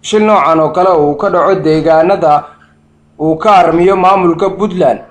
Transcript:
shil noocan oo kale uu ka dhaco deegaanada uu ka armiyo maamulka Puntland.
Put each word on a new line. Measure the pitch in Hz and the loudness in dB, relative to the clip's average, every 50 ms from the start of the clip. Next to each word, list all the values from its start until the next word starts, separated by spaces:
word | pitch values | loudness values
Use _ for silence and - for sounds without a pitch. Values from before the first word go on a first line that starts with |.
shil | - - 208 214 214 | -6 -2 -2 0 2
noocan | 214 214 185 135 156 160 160 | 2 2 2 2 0 0 0
oo | 156 151 | 0 -2
kale | 156 185 180 190 180 156 | 0 0 0 2 2 0
uu | 147 147 147 | 0 -2 -2
ka | 147 208 196 | -2 -4 -2
dhaco | 185 175 147 175 196 | -2 0 0 0 -2
deegaanada | 190 151 156 156 160 147 165 160 160 165 180 196 190 165 156 147 147 - - - _ _ _ _ _ _ _ _ _ _ _ _ - | 0 0 -2 -2 0 0 2 2 2 2 0 0 0 0 0 0 0 -2 -8 -20 _ _ _ _ _ _ _ _ _ _ _ _ -6
uu | 151 156 160 | -4 -4 -4
ka | 160 - 220 | -2 0 2
armiyo | 202 185 175 160 160 170 175 196 196 | 2 4 2 2 2 2 2 2 0
maamulka | 190 190 185 196 196 180 170 165 165 202 190 190 | 2 2 0 0 2 0 -2 -2 0 -4 -4 -4
Puntland. | - 202 208 180 185 156 131 - - - - | -4 -6 -6 -2 -2 0 0 -2 -2 -8 -20